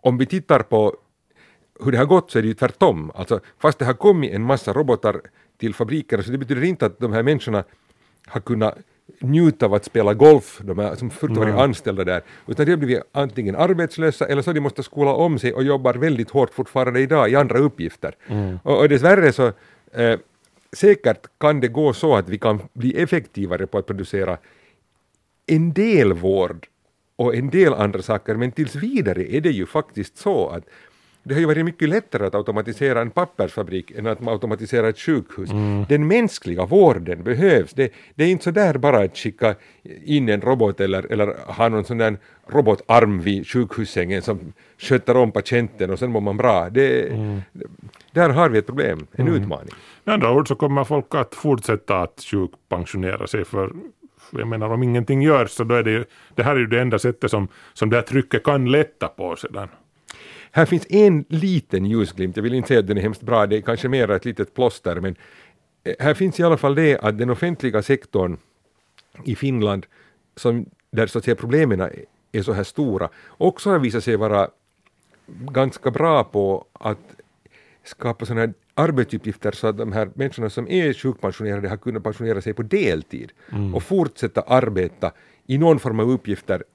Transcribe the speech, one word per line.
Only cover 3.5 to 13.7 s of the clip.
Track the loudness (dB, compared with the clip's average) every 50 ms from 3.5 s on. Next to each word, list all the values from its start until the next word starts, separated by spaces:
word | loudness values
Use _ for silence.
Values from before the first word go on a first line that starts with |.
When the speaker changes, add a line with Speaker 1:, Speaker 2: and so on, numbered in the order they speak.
| _ _
Speaker 1:
fast | 0 0 0 2
det | -2
har | -2 -2
kommit | 4 4 4 4 4 0 -2
en | -4 -4
massa | 0 0 -2 -2 -2 -4
robotar | -2 -2 0 0 0 0 0 -2 -2 -2 -10 -16 _ _ _ _ _ _
till | -8 -8 -4
fabrikerna | -4 -6 -4 -4 -6 -4 -4 -4 -4
så | -2 -4
det | -6 -6
betyder | -4 -4 -2 -2 0
inte | -2 0 0 -2
att | -2 -2 _
de | -6 -2
här | -2 0
människorna | 2 0 0 0 -2 -2 -4 -4 -4 _ _ _ _ _ _ _ _ _ _ _ _
har | -10 -10 -10
kunnat | -4 -4 -2 0 0 -2 -2 -6 -20 _ _ _ _ -20 -16 _
njuta | -2 2 4 6 6 4 4 4 2
av | 2 2
att | 0 -2
spela | 0 0 2 2 2 4
golf, | 8 10 10 10 8 6 -4 -20 -14 -10
de | -8 -4 -4
här | -4 -4 -6
som | -8 -10 -10
förut | -8 -6 -6 -2 0
varit | 0 0 0
Speaker 2:
Mm. | 2 2
Speaker 1:
anställda | 2 2 2 -2 -6 -6 -4 -4 -2
där, | -2 -4 -4 -6 -10 -20 -20 _
utan | -8 -2 0 2
de | 2
har | 2 0
blivit | 2 0 0 -2 -2 _
antingen | -4 -4 -4 -4 -4 -6 -6 -4 0
arbetslösa | 0 2 2